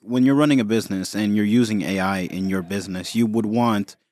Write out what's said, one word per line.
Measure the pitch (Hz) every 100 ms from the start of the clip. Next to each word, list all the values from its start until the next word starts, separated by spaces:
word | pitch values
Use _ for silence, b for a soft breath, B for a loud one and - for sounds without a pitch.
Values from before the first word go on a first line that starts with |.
when | 98 123
you're | 127 139
running | 151 139
a |
business | 107 113 101 95 92
and | 101 104 104
you're |
using | 104 117 117 107
A | 78 95
I | 95 98
in | 90 87 95
your | 95
business, | 87 98 95 92 87 113
you | 117
would | 107 110
want | 110 120 107 101 - _